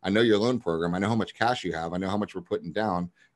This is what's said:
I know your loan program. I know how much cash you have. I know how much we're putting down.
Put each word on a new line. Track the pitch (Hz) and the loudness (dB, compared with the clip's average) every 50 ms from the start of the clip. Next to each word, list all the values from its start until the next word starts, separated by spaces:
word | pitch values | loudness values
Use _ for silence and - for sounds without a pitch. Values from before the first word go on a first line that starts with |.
| - | -2
I | 95 | 0
know | 98 110 120 | 4 4 6
your | 113 107 101 | 6 6 4
loan | 110 123 127 117 | 4 2 0 0
program. | - 85 82 82 87 87 85 | -2 -2 -2 -2 -2 -2 0
I | 92 | 0
know | 101 107 | 0 0
how | 117 | 0
much | 113 92 - - | 0 -2 -4 -2
cash | - 110 120 127 - - | -2 0 0 0 0 -2
you | 87 82 | -4 -4
have. | 80 82 85 87 | -4 -6 -4 -4
I | 90 | -4
know | 95 92 | -2 -2
how | 101 | -2
much | 104 104 - - | -2 -4 -4 -6
we're | 92 | -12
putting | 87 - 104 - - 85 76 | -6 -4 -6 -4 -4 -6 -4
down. | 101 - 101 90 87 87 87 - _ _ _ _ | -2 -2 0 0 -2 -2 -6 -8 _ _ _ _